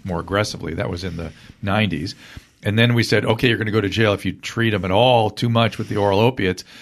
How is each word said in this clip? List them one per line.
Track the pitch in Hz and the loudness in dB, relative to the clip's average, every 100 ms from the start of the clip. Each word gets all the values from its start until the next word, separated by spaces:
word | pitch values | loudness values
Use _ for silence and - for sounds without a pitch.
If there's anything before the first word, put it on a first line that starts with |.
more | 98 85 | -6 -6
aggressively. | 85 98 107 - 80 | -2 -2 -2 -6 -8
That | 85 - | -6 -6
was | 87 92 | -6 -8
in | 82 | -8
the | 80 - - - | -10 -14 -20 -10
nineties. | 98 104 104 73 - - - - - _ | -2 0 0 -2 -8 -12 -20 -20 -20 _
And | 107 107 | -2 2
then | 120 | 4
we | 120 | 4
said, | 110 107 - | 2 2 2
"Okay, | 110 123 | 2 2
you're | 107 | 0
gonna | 110 | 0
go | 107 | -2
to | 101 | 0
jail | 101 107 | 2 2
if | 98 95 | 2 -2
you | |
treat | - - 117 117 | -6 -8 -2 0
'em | 101 92 | 0 2
at | |
all | 95 127 120 107 | 4 4 4 2
too | - 120 | -2 0
much | 117 113 - | 2 0 -2
with | 107 | -4
the | 104 | 0
oral | 101 98 | 2 4
opiates." | 117 123 95 87 - - | 2 2 -2 -2 -8 -20